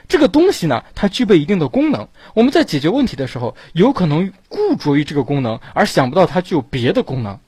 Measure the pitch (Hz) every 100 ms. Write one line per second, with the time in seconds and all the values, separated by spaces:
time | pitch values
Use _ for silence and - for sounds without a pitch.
0 | - 320 262 294 370 - 160 117 - -
1 | 202 - 226 180 151 196 135 262 302 143
2 | 107 - - 214 247 339 277 147 151 262
3 | 254 127 131 123 117 - - 160 233 254
4 | 170 151 190 - _ 403 415 269 151 143
5 | 143 147 127 143 120 120 - 165 202 170
6 | 127 165 170 180 180 165 - 131 123 233
7 | - 131 107 98